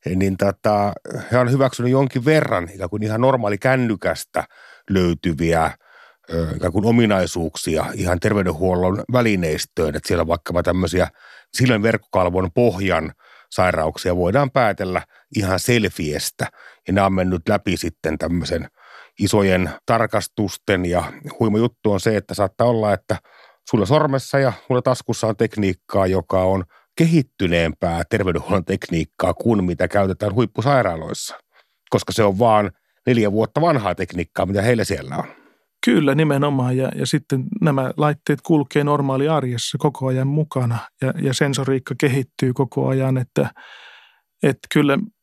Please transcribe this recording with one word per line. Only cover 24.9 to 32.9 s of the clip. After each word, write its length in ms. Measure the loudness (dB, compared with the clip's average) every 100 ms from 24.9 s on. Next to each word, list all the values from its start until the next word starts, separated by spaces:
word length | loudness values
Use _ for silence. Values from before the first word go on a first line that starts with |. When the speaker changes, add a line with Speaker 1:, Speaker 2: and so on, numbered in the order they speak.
| -2 -4 -2 -2
Speaker 1:
on 80 | 0
tekniikkaa, 720 | -2 0 0 -2 _ 0 2
joka 360 | 0 0 0
on 200 | 2 0 -4 _ _ 0
kehittyneempää 1040 | 4 4 0 _ 0 0 0 -2 -4 -2 -2
terveydenhuollon 560 | 0 0 -2 -2 -4 -2
tekniikkaa 680 | -6 -2 -4 -4 -2 -2
kuin 300 | 0 0 2
mitä 240 | 0 0 0
käytetään 460 | 0 0 -2 -2
huippusairaaloissa, 1040 | 0 -2 -2 0 2 0 -4 -8 -10 -10 -14 _ _ _ _ _
koska 220 | -2 -2
se 120 | 2
on 160 | 2 4
vaan 320 | 4 4 2 -6 _